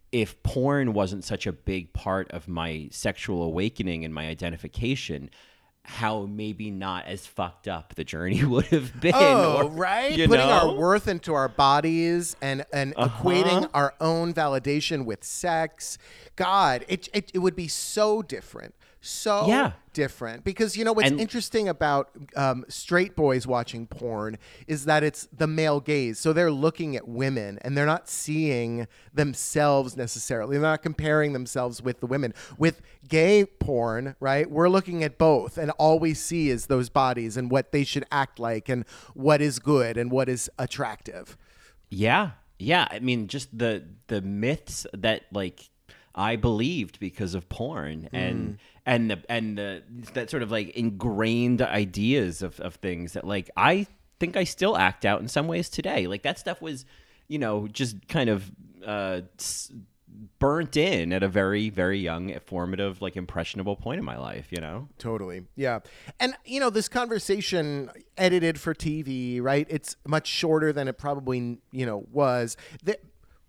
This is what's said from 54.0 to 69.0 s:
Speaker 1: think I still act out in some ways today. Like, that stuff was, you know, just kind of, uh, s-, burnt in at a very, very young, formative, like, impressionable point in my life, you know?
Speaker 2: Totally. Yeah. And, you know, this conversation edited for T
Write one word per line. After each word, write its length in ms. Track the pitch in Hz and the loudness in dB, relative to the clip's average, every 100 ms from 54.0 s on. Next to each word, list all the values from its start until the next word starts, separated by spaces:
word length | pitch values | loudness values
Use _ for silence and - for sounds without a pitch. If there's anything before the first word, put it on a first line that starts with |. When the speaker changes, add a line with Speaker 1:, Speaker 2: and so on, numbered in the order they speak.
| _ - | _ -6
Speaker 1:
think 160 | 175 190 | -4 -2
I 80 | |
still 320 | 175 - 196 139 | -2 0 2 4
act 300 | 92 - 98 | 2 2 0
out 160 | 104 | 0
in 60 | 113 | 0
some 200 | 143 160 | -2 -2
ways 220 | 175 - | -4 -6
today. 360 | - 190 196 90 | -6 -2 -2 -2
Like, 160 | 104 | -4
that 140 | - - | -6 -6
stuff 220 | 180 - | -8 -8
was, 240 | 160 131 131 _ _ _ - | -8 -10 -14 _ _ _ -8
you 100 | 147 | -4
know, 280 | 113 104 104 | -2 -2 -4
just 420 | - 123 101 - | -4 -4 -6 -4
kind 200 | 160 120 | 0 2
of, 220 | 101 95 - - 90 | 0 -2 -16 -20 -16
uh, 380 | 104 104 95 92 92 - | -8 -4 -4 -4 -8 -10
s-, 340 | - - - 117 98 _ _ 101 107 - | -8 -8 -10 -16 -20 _ _ -20 -12 0
burnt 380 | 135 160 160 147 | 2 2 0 2
in 380 | 180 120 82 | 2 2 0
at 80 | 95 | 0
a 60 | 98 | 2
very, 420 | 98 95 104 110 | 2 2 2 0
very 280 | 101 90 98 | 0 0 0
young, 320 | 85 82 95 64 | -2 -4 -6 -10
formative, 600 | - 90 90 95 101 90 | -8 -4 -2 -2 -2 -4
like, 160 | 95 92 | -6 -6
impressionable 600 | 87 85 82 98 98 101 | -8 -6 -6 -4 -4 -4
point 220 | 113 165 | -6 -6
in 60 | |
my 140 | 67 58 | -6 -8
life, 300 | 58 50 - | -10 -10 -8
you 100 | 87 | -8
know? 280 | 78 101 143 - | -8 -10 -12 -12
Speaker 2:
Totally. 460 | 117 110 92 90 123 - | -8 -6 -8 -12 -12 -6
Yeah. 240 | 131 110 - - - - | -4 -4 -8 -20 -14 -4
And, 140 | 254 269 | -4 -4
you 160 | - 269 | -8 -2
know, 80 | 247 | 0
this 200 | 208 - | 0 -2
conversation 1000 | 247 240 220 - 196 - 180 147 143 131 - _ - | -4 -2 -4 -2 -2 0 -2 -2 -4 -8 -16 _ 2
edited 420 | 185 180 165 147 | 4 4 2 0
for 140 | 170 | -4
T 260 | 156 156 156 | -4 -4 -4